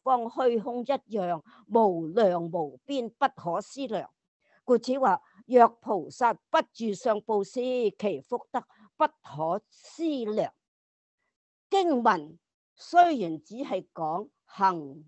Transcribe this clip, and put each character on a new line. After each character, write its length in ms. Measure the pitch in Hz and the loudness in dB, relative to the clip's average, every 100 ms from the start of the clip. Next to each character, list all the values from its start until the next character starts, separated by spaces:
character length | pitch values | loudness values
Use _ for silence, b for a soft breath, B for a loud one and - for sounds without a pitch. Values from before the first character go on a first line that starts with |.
方 200 | 262 247 | -2 0
虛 380 | 226 - 254 233 | -2 0 0 0
空 200 | 247 247 | -2 -6
一 340 | 233 269 - 214 | -4 -4 -4 -6
樣， 260 | 175 160 b b - | -4 -6 b b -2
無 400 | 226 214 175 160 | 2 2 2 -2
量 360 | 202 202 175 | 2 2 2
無 340 | 170 170 147 127 - | -2 -4 -6 -10 -8
邊， 240 | 277 233 - | -6 -6 -4
不 80 | 277 | -4
可 280 | - 170 175 | -2 -6 -6
思 260 | - 269 254 | -6 -10 -8
量。 220 | 196 131 _ _ _ _ _ - | -6 -8 _ _ _ _ _ 0
故 120 | 233 | 0
此 220 | 233 262 | 2 0
話， 220 | 233 175 b b - | 2 0 b b 2
若 220 | 240 226 | 6 6
菩 400 | - 254 196 139 | 4 -4 -4 -4
薩 260 | - 233 202 _ | -2 -2 -2 _
不 80 | 320 247 | -2 -2
住 200 | - 220 | -6 -6
相 280 | 190 240 214 | -2 -2 -2
布 200 | 220 208 196 | 0 -2 -2
施， 160 | 247 254 254 214 - | -4 -4 -2 -2 -2
其 220 | 208 143 | -4 -4
福 260 | - 247 - | -8 -10 -6
德 100 | 247 - b 214 - | -10 -10 b _ -4
不 80 | 302 | -4
可 560 | - - 143 160 196 - | -4 -16 -6 -4 -4 -8
思 340 | _ - - 330 277 214 | _ -20 -6 -4 -4 -4
量。 260 | 214 151 - _ _ _ _ _ _ _ _ _ _ _ | -4 -4 -8 _ _ _ _ _ _ _ _ _ _ _
經 340 | 392 349 254 | 2 2 2
文 340 | 226 180 151 165 _ _ _ _ | 2 0 -4 -20 _ _ _ _
雖 420 | - 339 349 269 | 2 4 6 4
然 220 | 170 156 | -4 -6
只 140 | - 226 | -10 -12
係 300 | 269 190 - | -8 -8 -8
講 340 | 175 156 170 220 _ | -8 -6 -6 -8 _
行 600 | _ - 190 170 143 139 | _ 0 0 0 -8 -16